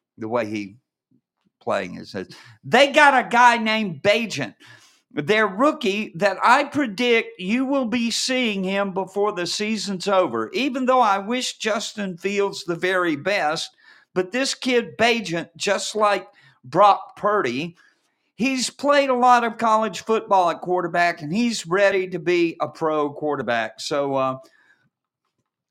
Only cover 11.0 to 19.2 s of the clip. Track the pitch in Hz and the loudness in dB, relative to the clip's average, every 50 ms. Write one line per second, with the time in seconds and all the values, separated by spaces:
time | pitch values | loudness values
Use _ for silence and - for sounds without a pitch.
11 | 240 208 196 202 196 202 240 254 240 - - - - 220 214 226 - - - 214 | 4 4 2 0 -2 -4 -4 -4 -4 -6 -8 -6 -4 -4 -2 -2 -4 -8 -8 -8
12 | 202 190 175 - - 196 202 196 202 196 - - - 170 170 160 175 180 190 185 | -8 -8 -6 -6 -4 -2 0 0 0 -2 -4 -6 -8 -6 -4 -2 -2 0 0 0
13 | 175 170 151 139 - 185 208 196 156 147 160 165 - - - _ _ - - _ | 0 0 -2 -2 -2 -2 -2 0 0 -2 -2 -4 -6 -10 -14 _ _ -20 -20 _
14 | _ _ - 180 185 185 226 254 269 262 - - - 254 254 240 226 160 - - | _ _ -4 -4 -4 -2 -4 -4 -2 -4 -4 -4 -2 0 0 0 0 -2 -2 0
15 | 220 240 240 233 202 170 165 170 170 - _ 156 - 208 190 190 - - - 214 | 2 2 2 0 -2 -4 -6 -6 -6 -8 _ -6 -2 -2 -2 -2 -2 -6 -2 2
16 | 214 208 202 185 185 - _ _ _ _ _ _ - 127 120 175 208 202 190 - | 2 2 2 0 -4 -10 _ _ _ _ _ _ -12 -2 4 6 6 6 6 4
17 | - - - - - 208 208 202 160 127 120 131 165 175 170 _ _ _ _ _ | 0 -10 -10 -4 -2 0 2 2 0 0 -2 -4 -6 -6 -10 _ _ _ _ _
18 | _ _ _ _ _ _ _ - 220 269 269 262 233 - - - - 285 294 285 | _ _ _ _ _ _ _ -4 -2 -2 -2 -2 -4 -6 -6 -2 0 2 4 4
19 | 277 262 254 247 | 4 2 2 4